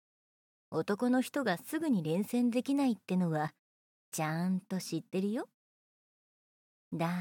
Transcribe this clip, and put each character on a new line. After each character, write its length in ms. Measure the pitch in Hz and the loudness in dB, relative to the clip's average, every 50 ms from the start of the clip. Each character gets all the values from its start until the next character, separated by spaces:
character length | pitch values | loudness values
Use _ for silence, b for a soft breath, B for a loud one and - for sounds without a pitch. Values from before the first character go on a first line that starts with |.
| _ _ _ _ _ _ _ _ _ _ _ _ _ _ | _ _ _ _ _ _ _ _ _ _ _ _ _ _
男 380 | - 151 160 - 202 196 247 247 | -4 -4 -2 0 0 0 2 2
の 120 | 247 262 | 2 2
人 240 | 247 - - 294 269 | 2 0 -2 -2 0
が 120 | 214 175 165 | 0 0 -2
す 220 | - - - 320 | -2 -4 -4 -2
ぐ 80 | 320 320 | 2 2
に 160 | 254 190 156 | 2 2 2
連 220 | 151 160 185 208 | 0 0 0 0
戦 260 | - - 240 247 247 | 0 0 2 2 2
で 120 | 220 - - | 2 0 0
き 120 | - 277 | 2 2
な 100 | 277 277 | 2 2
い 60 | 262 | 2
っ 40 | 226 - | 0 0
て 180 | - - 185 | -2 -2 0
の 160 | 180 180 170 | 2 2 2
は、 220 | 160 151 151 147 - _ _ _ _ _ _ _ _ _ _ _ | 2 0 -2 -4 -6 _ _ _ _ _ _ _ _ _ _ _
ち 100 | - - | -6 -4
ゃ 260 | 156 156 156 165 175 185 | -2 -2 0 0 0 0
ん 120 | 190 180 | 0 0
と 200 | - _ - 185 | -2 _ -6 -6
知 180 | - - - 160 | -4 -4 -4 -6
っ 60 | - | -4
て 180 | - - 185 | -4 -2 -2
る 100 | 190 202 | -2 0
よ。 160 | 214 262 370 - _ _ _ _ _ _ _ _ _ _ _ _ _ _ _ _ _ _ _ _ _ _ _ _ _ _ _ _ | -2 -4 -6 -8 _ _ _ _ _ _ _ _ _ _ _ _ _ _ _ _ _ _ _ _ _ _ _ _ _ _ _ _
だ 160 | - 160 165 165 175 180 | -4 -2 -2 -2 0 -2